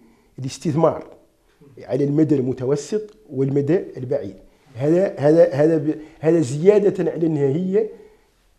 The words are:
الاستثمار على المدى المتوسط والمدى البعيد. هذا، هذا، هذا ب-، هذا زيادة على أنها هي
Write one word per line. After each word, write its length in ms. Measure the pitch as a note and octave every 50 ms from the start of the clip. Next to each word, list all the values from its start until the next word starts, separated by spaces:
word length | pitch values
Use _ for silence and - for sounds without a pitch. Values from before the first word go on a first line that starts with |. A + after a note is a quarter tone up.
| - _ _ _ _ _ _ -
الاستثمار 680 | C3 C3+ - - - F3 B2+ D#3+ E3 D3+ B2 - - - - - _ _ _ _ _ _ _ _ _ - - -
على 220 | - F#2 G#2+ C3+ C#3+
المدى 300 | C#3+ C#3+ D3+ D#3 C3+ D3+
المتوسط 680 | C3+ B2 C3 A#2+ - B2+ B2 C#3+ C#3+ C#3+ - G#3+ G#3+ G#3+ - - _ _ -
والمدى 500 | C#3+ C3 C3+ C3+ C3+ C#3+ C#3 C#3 D#3+ G3 - - -
البعيد. 380 | C3+ B2+ A#2+ C#3 B2+ G2 G2+ G2 - - _ _ _ _ _ -
هذا، 400 | A2+ C3+ D3+ E3 F3+ G3 G3 - -
هذا، 340 | C3 D3+ D#3 E3 E3+ E3+
هذا 260 | C3+ C3+ D3+ D#3+ E3 D#3
ب-، 160 | C#3 D3+ D3 - - - - -
هذا 200 | - D#3 E3+ E3+
زيادة 720 | D3+ A#2+ C#3 D3 D#3+ F#3+ G#3 G#3+ G3+ F#3+ F#3+ F#3+ E3 -
على 140 | B2 D3+ E3
أنها 220 | D#3+ D#3 C#3+ C#3+ C3+
هي 400 | C3+ E3 F#3 F#3 F#3+ G#3+ A3+ G#3+ - - - - _ _ _ _ _ _ _ _ _